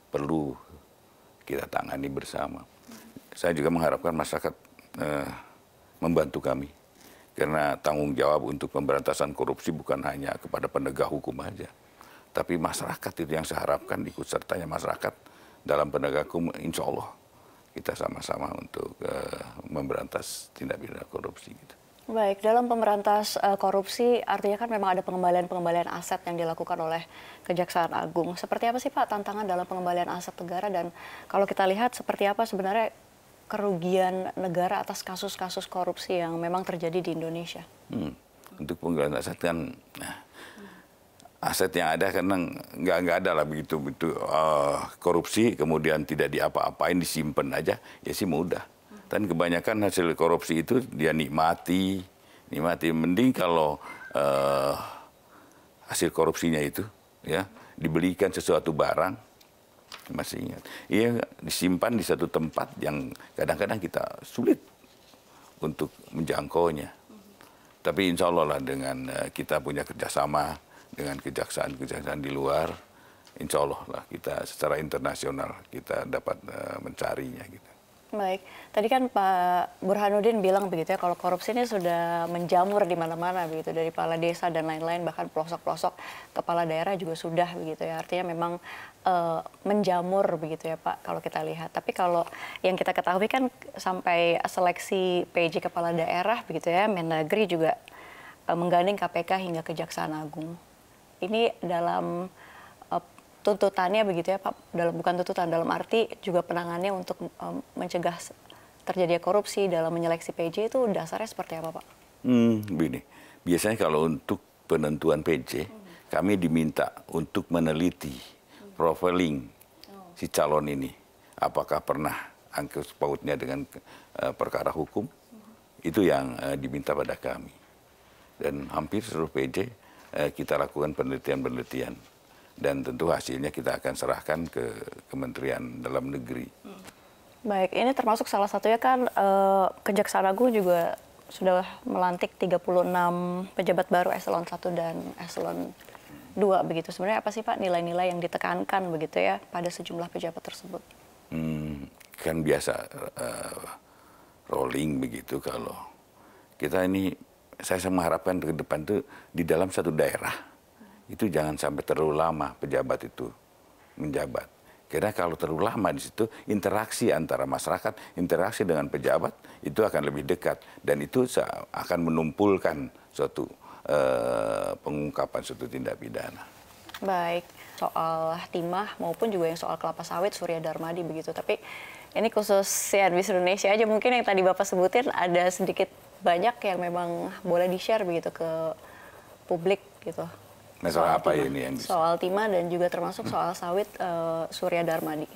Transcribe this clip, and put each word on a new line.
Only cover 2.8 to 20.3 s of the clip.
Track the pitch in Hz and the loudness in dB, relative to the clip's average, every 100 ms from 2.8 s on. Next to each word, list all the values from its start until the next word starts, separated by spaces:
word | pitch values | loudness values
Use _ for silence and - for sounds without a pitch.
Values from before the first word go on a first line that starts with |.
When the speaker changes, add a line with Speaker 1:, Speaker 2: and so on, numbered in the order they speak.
| - - - - - - | -20 -20 -20 -20 -20 -2
Speaker 1:
Saya | 87 | 0
juga | 82 73 | 2 2
mengharapkan | 85 80 65 85 78 | 2 2 2 0 -2
masyarakat, | 73 78 80 - - - - - | -2 -2 -4 -6 -14 -20 -14 -6
eh, | 76 73 - - - - _ - - - | -4 -2 -4 -10 -16 -20 _ -20 -20 -4
membantu | 82 82 73 67 | 2 2 2 0
kami. | 69 65 71 - - - - - - - | -2 -2 -4 -14 -20 -20 -20 -20 -10 -4
Karena | 73 78 73 64 | 0 2 0 0
tanggung | 73 76 73 64 | 0 0 0 2
jawab | 69 76 60 | 2 2 0
untuk | 71 69 | -4 -4
pemberantasan | 69 69 69 67 69 73 69 | -2 0 0 0 0 -2 -2
korupsi | 65 - - | -2 -2 -4
bukan | 76 - 69 67 | -4 -2 -2 -2
hanya | 69 69 - | -4 -6 -6
kepada | - - | -6 -4
penegak | - - - - - | -2 -2 -2 -2 -2
hukum | 73 - - | -2 -6 -6
aja, | 85 - 87 - - - - - - | -8 -10 -14 -16 -20 -20 -20 -20 -8
tapi | - - 87 | -4 -2 0
masyarakat | 87 - - - - - | 0 -2 -6 -6 -6 -6
itu | 78 78 | -2 -2
yang | |
saya | 80 80 - | -2 -2 0
harapkan | 73 - 95 | 0 0 -4
ikut | 76 - | -4 -8
sertanya | - - - 90 | -4 -4 -2 -4
masyarakat | 80 82 80 - - - - - - - | -2 -4 -4 -2 -4 -6 -12 -20 -20 -8
dalam | - 73 73 | 0 2 2
penegak | 71 69 69 | 0 0 0
hukum. | 73 85 85 - | 0 0 -2 -2
Insya | - - 71 | -4 -2 -2
Allah | 67 - - - - - - - - | -2 -6 -12 -20 -20 -20 -20 -18 -8
kita | - | -6
sama-sama | - - - - - 71 - | -2 -4 -4 -6 -4 -6 -8
untuk, | - - - - | -10 -8 -10 -8
eh, | - - - - - - - | -6 -6 -6 -8 -12 -14 -8
memberantas | 78 69 - - - - | -6 -2 -4 -4 -6 -6